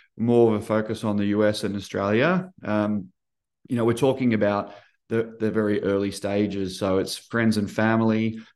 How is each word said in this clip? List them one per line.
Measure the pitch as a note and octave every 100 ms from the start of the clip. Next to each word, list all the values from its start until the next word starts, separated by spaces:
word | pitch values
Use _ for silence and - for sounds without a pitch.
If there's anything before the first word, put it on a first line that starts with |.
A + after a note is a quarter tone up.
| _ -
more | A#2 A#2+ A2+
of | G#2
a | -
focus | A2 G#2+ A2
on | A2 G#2
the | G2+
U | G#2
S | G#2 G#2+
and | G#2 G2+
Australia. | G2 G2+ G2+ G#2+ D3+ F#3 - -
Um, | - G#2+ G#2 G#2 F#2 _ _ _ _ _ -
you | A#2+
know, |
we're | A#2
talking | A#2 C#3 C3 B2
about | G#2+ G#2 G2+ - - - _ _
the, | A2+ A2+ -
the | A2
very | G#2 G#2+ G#2
early | G2 G2 G2+
stages. | F#2+ G2+ G2+ G2+ G2 F#2+ F#2
So | G2 F#2+
it's | F#2 -
friends | - A#2 A2+ G#2+
and | G2+
family, | - A2 A2+ A2+ A2 A2+ A2 -